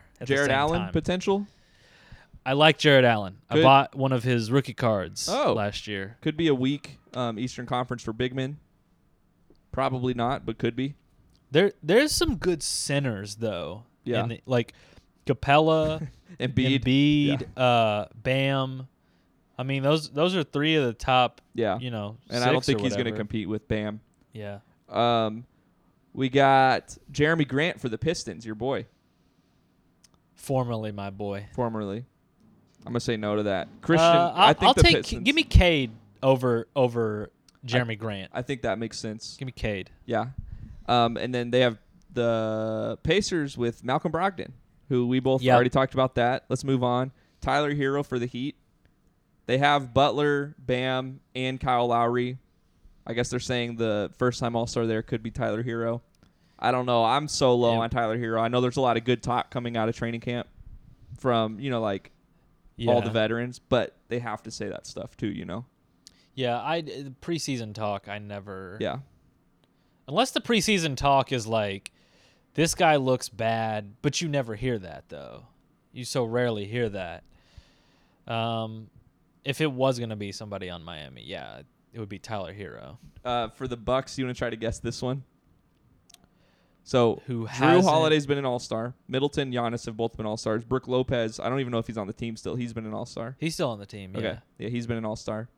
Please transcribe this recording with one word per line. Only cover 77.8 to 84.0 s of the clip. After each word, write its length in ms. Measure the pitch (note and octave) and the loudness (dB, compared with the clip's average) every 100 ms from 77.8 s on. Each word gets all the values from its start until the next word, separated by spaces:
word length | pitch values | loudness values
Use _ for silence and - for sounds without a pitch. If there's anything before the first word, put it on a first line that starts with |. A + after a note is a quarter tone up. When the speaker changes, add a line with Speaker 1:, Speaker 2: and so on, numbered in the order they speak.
| _ _ _ _ - | _ _ _ _ -8
Speaker 1:
Um, 600 | A#2 A2+ A2+ A2+ A2 A2 _ _ _ _ _ | -4 -4 -4 -6 -10 -18 _ _ _ _ _
if 160 | C#3 C3 | -6 -2
it 100 | D#3 | -2
was 260 | B2+ C3+ B2 | 2 0 0
gonna 180 | A#2+ G#2+ | -4 -8
be 140 | G2+ | -10
somebody 380 | F#2+ G#2+ G2 F#2 | -10 -10 -10 -10
on 120 | F2 | -12
Miami, 400 | E2 E2 C#2+ B1+ | -12 -14 -14 -16
yeah, 380 | A#1 F2+ A#1+ A1+ C#2+ _ _ | -12 -12 -12 -16 -20 _ _
it 60 | A#2 | -14
would 100 | G#2 | -12
be 100 | G2+ | -12
Tyler 320 | - G#2+ F2 | -10 -10 -10
Hero. 460 | G2 F#2 A#1 C2 F#2+ - - | -12 -14 -14 -18 -20 -20 -12
Speaker 2:
Uh, 240 | B2 A#2+ A2+ | -4 -2 -4
for 180 | - C3 | -6 -8
the 100 | A#2+ | -8
Bucks, 400 | A2 B2+ | -2 -2